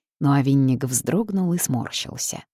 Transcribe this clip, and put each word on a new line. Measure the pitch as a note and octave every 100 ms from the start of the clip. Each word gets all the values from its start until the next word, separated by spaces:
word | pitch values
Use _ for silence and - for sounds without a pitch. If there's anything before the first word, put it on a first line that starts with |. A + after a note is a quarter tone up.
| _ -
но | C#3+
Овинник | C#3 C3 C#3 C3 B2
вздрогнул | C3 B2 A#2+ F#3 G#3+ G3 F3+
и | E3+
сморщился. | - A#2+ - - - - - - -